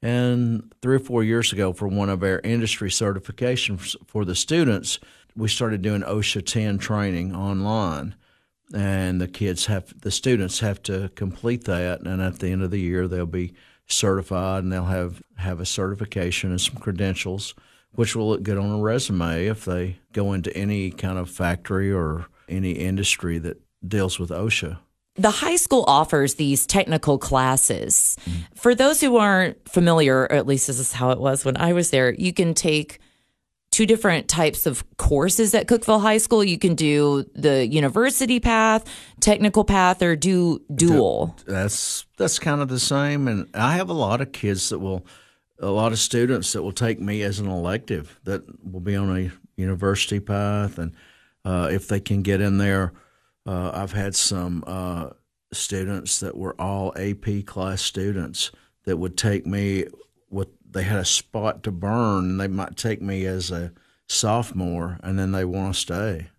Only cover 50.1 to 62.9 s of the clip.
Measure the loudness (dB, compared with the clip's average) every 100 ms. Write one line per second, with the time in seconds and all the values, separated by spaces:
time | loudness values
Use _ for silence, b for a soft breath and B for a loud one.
50.1 | -2 -2 -2 0 0 -2 -4 -10 -10 b
51.1 | b b b -4 -2 0 -2 -2 -4 0
52.1 | -2 2 2 2 2 2 2 -2 -6 b
53.1 | b b b -8 -6 -4 -6 -6 -4 -4
54.1 | -2 -2 -2 -4 -6 -6 -8 -6 -8 -10
55.1 | -14 _ _ _ -8 -6 -4 -4 -6 -4
56.1 | -4 -4 -8 -8 -6 -4 -2 -4 -4 -6
57.1 | -4 -4 -6 -6 -6 -6 -4 -4 -4 -4
58.1 | -4 -6 -6 -8 b b b -6 -4 -4
59.1 | -2 0 0 -2 -2 0 -2 -4 -10 -20
60.1 | _ _ -8 -8 _ _ -6 -2 -2 0
61.1 | -2 -2 -4 -4 -4 -6 -6 -2 0 2
62.1 | 2 0 -2 -2 -4 -6 -6 -4